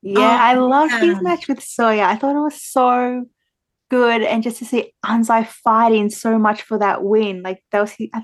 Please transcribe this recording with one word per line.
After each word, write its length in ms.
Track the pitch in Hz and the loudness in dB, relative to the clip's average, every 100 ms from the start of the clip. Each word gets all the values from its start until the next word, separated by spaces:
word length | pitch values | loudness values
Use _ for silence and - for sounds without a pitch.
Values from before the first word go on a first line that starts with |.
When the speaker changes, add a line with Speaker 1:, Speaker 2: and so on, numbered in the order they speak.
Speaker 1:
Yeah, 180 | 190 202 | 0 2
Speaker 2:
Oh, 220 | 214 240 | 4 4
Speaker 1:
I 100 | 233 254 | 4 4
loved 380 | 254 269 311 | 4 2 2
his 220 | 233 339 370 | 2 0 0
Speaker 2:
yeah. 60 | |
Speaker 1:
match 260 | 359 349 - | -2 -4 -4
with 120 | 262 | -8
Soya. 440 | - - 233 214 190 | -8 -2 0 2 0
I 100 | 220 | 0
thought 200 | 277 285 | -2 -2
it 40 | |
was 220 | 302 294 | -4 -6
so 640 | - 277 254 247 247 247 247 _ _ _ _ _ _ | -6 0 2 2 -2 -6 -10 _ _ _ _ _ _
good. 320 | 254 240 233 | 0 2 2
And 220 | 220 233 | 0 -2
just 160 | 233 226 | -4 -8
to 60 | 226 | -4
see 280 | 240 - _ - | -4 -4 _ -4
Anzai 420 | 226 226 226 226 | 0 2 0 0
fighting 640 | - - 220 233 220 208 | -4 0 4 4 2 0
so 280 | 214 226 226 | -4 -2 2
much 240 | 214 214 | 0 0
for 160 | - 220 | -6 -2
that 260 | 202 - | -2 -2
win, 380 | 196 214 214 185 | 0 0 0 -6
like, 220 | 185 185 _ | -10 -12 _
that 100 | 202 | -4
was 100 | 208 | -4
his 180 | - 220 233 | -6 -10 -10